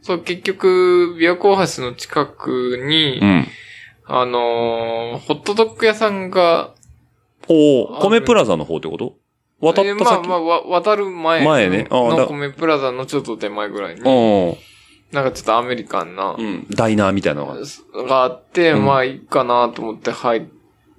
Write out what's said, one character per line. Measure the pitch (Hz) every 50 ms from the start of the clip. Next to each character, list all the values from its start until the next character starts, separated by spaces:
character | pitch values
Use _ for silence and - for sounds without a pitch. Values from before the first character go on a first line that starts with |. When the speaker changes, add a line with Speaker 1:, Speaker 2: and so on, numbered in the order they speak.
| _
Speaker 1:
そ | - 185
う、 | 170 170
結 | - 175 175 -
局、 | 202 190 196 - 190 185 180 185 180 180 180 180 170 175 165
琵 | 165 165 185
琶 | 175
湖 | - 202 196
大 | 190 185 151 -
橋 | -
の | 127 123 120
近 | - - - - 160 143 -
く | - _ - - 127 127 123 123 123 123 127 143
に、 | 156 160 156 147 131 -
Speaker 2:
う | -
ん。 | 101 95 85 67 - - - - - - - - - _ _ _
Speaker 1:
あ | - - 127 123 123
の | 123 120 120 120 117 117 117 117 117 117 113 117 117 113 117 117 120
ー、 | - -
ホ | - -
ッ | -
ト | - - 202
ド | 214 226
ッ | 220 -
グ | - - 220
屋 | 214
さ | 214 226 214
ん | 202 196 190 185
が、 | 185 190 180 170 165 - 76 - - _ _ _ - _ _ _ _ _ _ _ _ _ - -
Speaker 2:
お | 170 160 151 147 143 127 113 -
ー、 | - 139
Speaker 1:
あ | 156
る。 |
Speaker 2:
米 | 196 220 233
プ | 233 233 240
ラ | 214 156
ザ | 110 92 80
の | 76
方 | 71 82 76
っ |
て | - 80
こ | 80 80
と？ | 113 123 - _ _ _ _ _ _ _ _ _
渡 | - 156 170 -
っ | 196
た | 202
先？ |
Speaker 1:
え、 | 202 208 -
ま | 240 226
あ | 190
ま | 170 175 180
あ、 | 175 165
わ-、 | 165 170 165 - - 175 175
渡 | 170 208 214 208
る | 202 190
前 | 185 175 160 160 165 165 143
Speaker 2:
前 | 151 156 139 110 92
ね。 | 90 101 113 -
あ | -
ー、 | 127 123 117
だ- | 117 -
Speaker 1:
の | 131 -
米 | 151 143 143 143
プ | 139 - 160 160
ラ | 156 143
ザ | 135 131
の | 123 127 131 131
ち | - 143
ょ |
っ | 127
と | - 113
手 | 110 107 104
前 | 104 104 104 104
ぐ | 98 101
ら | 98 87
い | 85
に、 | -
Speaker 2:
う | 120 131 131 127 117 113 104 98 92 87 82
ん。 | - - - - - _ _ _ _ _ _
Speaker 1:
な | - 143
ん | 135
か | 131
ち | 127 -
ょ |
っ | -
と | - 110 117
ア | 120
メ | 123 123
リ | 117 104
カ | - - 101 85
ン | 82 90
な、 | 95 95 98 82 -
Speaker 2:
う | 113
ん。 | 107 98 85 - -
ダ | - 107 117 113
イ | 110
ナ | 107 104 95
ー | 98
み | 98 87
た | 85
い | 76
な | 73
の | 71 69
が。 | 71 69 - 143 - - - _ _ - 127
Speaker 1:
が | 127 135 135
あ | 127 127
っ | 127 - _
て、 | _ _ 180 175 165 156
Speaker 2:
う | 143
ん。 | -
Speaker 1:
ま | 139 139 135
あ | 127
い | 131 135
い | 135
か | - _ - 151 131
な | 120 120 120 120 117
と | 113 -
思 | 117 113 110
っ | -
て | - 123
入 | 113 - - 127 117 113
っ | - - _ _ _ _ _ _ _ _ _